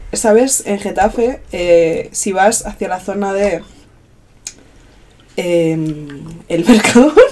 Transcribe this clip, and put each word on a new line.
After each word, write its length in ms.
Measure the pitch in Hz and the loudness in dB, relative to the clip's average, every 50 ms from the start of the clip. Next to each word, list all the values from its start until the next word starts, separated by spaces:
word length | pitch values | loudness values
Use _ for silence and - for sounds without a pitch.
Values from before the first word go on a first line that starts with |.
| - - - | -12 -10 -8
¿sabes? 500 | - - 226 208 226 254 262 - - - | -2 0 2 4 4 4 2 0 -4 -4
En 140 | - 202 196 | -6 -6 -6
Getafe, 600 | - 202 175 - 190 220 214 247 233 240 269 269 - - | -6 -6 -2 -2 -2 -2 0 -2 -2 -4 -4 -8 -12 -14
eh, 580 | - 185 175 175 170 170 165 165 165 - - - | -10 -6 0 2 4 4 4 2 0 -4 -6 -8
si 200 | - - - 214 | -10 -8 -6 -4
vas 340 | 190 190 190 214 233 - - | -2 0 2 2 0 0 -6
hacia 220 | 208 208 - 208 180 | -10 -10 -10 -8 -8
la 100 | 185 180 | -8 -8
zona 320 | - - 190 202 202 196 196 | -8 -8 -6 -6 -6 -4 -2
de, 280 | 196 202 202 175 165 - - - - _ _ _ _ _ _ _ _ _ _ _ _ _ - - _ _ _ _ - _ _ _ _ _ _ _ _ _ _ _ | -2 -2 -2 -2 -6 -8 -14 -20 -20 _ _ _ _ _ _ _ _ _ _ _ _ _ -20 -20 _ _ _ _ -20 _ _ _ _ _ _ _ _ _ _ _
em, 720 | - 180 180 175 170 165 160 160 160 160 156 151 151 151 147 143 143 156 160 - - - - | -8 -4 -2 -2 0 0 0 -2 -2 -4 -6 -8 -8 -12 -16 -16 -16 -16 -18 -18 -20 -10 -6
el 180 | 175 165 170 | -4 0 4
Mercadona, 480 | 180 240 214 - - - 240 254 311 302 370 508 - | 4 4 4 4 4 4 4 4 6 6 6 6 6